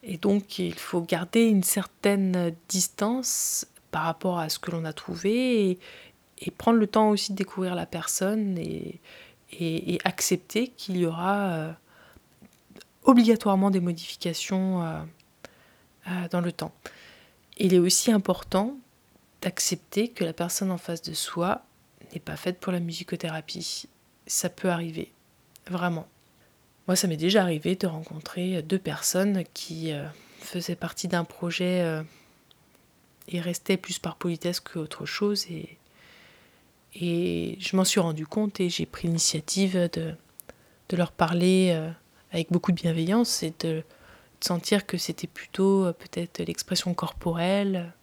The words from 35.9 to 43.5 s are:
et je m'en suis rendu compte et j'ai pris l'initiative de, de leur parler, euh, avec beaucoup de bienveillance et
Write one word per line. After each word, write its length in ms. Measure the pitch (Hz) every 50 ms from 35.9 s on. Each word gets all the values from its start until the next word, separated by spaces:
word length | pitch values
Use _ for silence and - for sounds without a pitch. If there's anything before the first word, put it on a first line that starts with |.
| _ _ - - - - - - - - _ _ _ _ _ _ _ _ _ _ -
et 600 | - 170 175 170 170 175 175 170 170 170 - - 196
je 160 | 180 - -
m'en 80 | 190 185
suis 160 | 185 - 202
rendu 260 | 170 170 156 156 156
compte 320 | - - 214 214 208 - -
et 100 | 185 175
j'ai 160 | - - 160
pris 220 | - - - -
l'initiative 840 | 170 165 165 - - - 156 151 - - 190 196 190 185 180 175 170
de, 200 | - 165 160 160 160 - _ _ _ - - - - _ _ _ _ _ _ _
de 80 | 185
leur 160 | 170 175 -
parler, 600 | - - 175 160 175 175 175 185 185 185 185 180
euh, 160 | 170 160 156 165 165 - _ _ _ _ _ _
avec 180 | - 170 165 -
beaucoup 220 | 175 175 - -
de 40 | 175
bienveillance 680 | - - 170 160 165 160 170 202 233 240 233 - - -
et 100 | 160